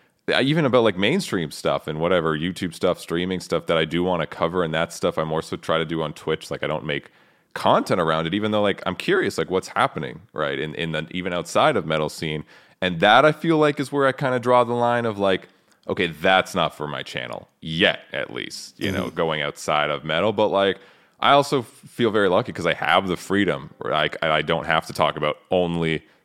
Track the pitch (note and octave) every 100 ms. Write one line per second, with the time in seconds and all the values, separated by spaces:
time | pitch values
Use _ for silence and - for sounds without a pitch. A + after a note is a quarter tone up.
0 | _ _ - D#2+ C3 D#3 C#3+ B2 A2+ F2+
1 | G2+ F#3 E3+ G2+ D#2 - E2 C#2+ - D2+
2 | E2+ F2+ D#2+ D#2 E2+ F2+ F2+ - F#2 E2
3 | - E2+ F2+ F2+ - E2 - E2 D#2+ E2+
4 | F2 F2+ D2+ - E2+ F2+ E2+ D#2 E2 -
5 | F2+ E2+ D#2+ D#2 - F2 - E2 D#2+ D#2+
6 | D#2 D2+ - D#2+ - D2 D2 D#2 D2+ C#2+
7 | - _ _ _ _ - A2 D#3 C#4 G#2
8 | E2 D#2+ E2 G2 G#2+ G#2+ G#2 F#2+ - F2+
9 | - G3+ A#2 - E2 F#2 - - C3 -
10 | C2+ - - - D2 C#2 D2+ - E2 D#2
11 | D#2+ F2+ F2+ F2 F2 G#2 C#3 A#2+ D#2+ D#2
12 | D2+ - D#2+ D2+ - - _ _ F#2 E2+
13 | G2+ A#2 D3+ D3+ E3 D#3 D3+ C#3+ C3 C#3+
14 | C3+ B2+ C#3 B2+ A#2+ B2 A#2+ A#2+ A#2+ A#2+
15 | A#2 G2+ G2 F#2+ - _ _ _ - F#2+
16 | F2 D2+ F#2 F#2 F2+ F#2 D#2 - D2 C2+
17 | C2+ C#2+ B1 G1+ - _ E2+ D#2+ F#2+ -
18 | - C#2 - A#1+ G#1 - - - D2+ C2
19 | B1 D#2+ E2 D#2 D2 - - D2+ D2 D2
20 | D2 D#2+ G2+ G#2+ G#2 F#2+ G2 F2+ - _
21 | _ _ A2+ C#3+ C#3 C#3+ A2+ - - -
22 | A#2 G#2 G2+ F2+ A#2 F2+ E2+ D2+ - F2
23 | F#2+ E2+ - G2 F#2+ C#2 D2+ - G#1+ D2+
24 | D2+ - E2 D#2 D2+ E2 D2+ D#2+ - -
25 | D#2 D2+ D2+ C#2+ _ F2+ F2+ E2+ E2 D#2
26 | - _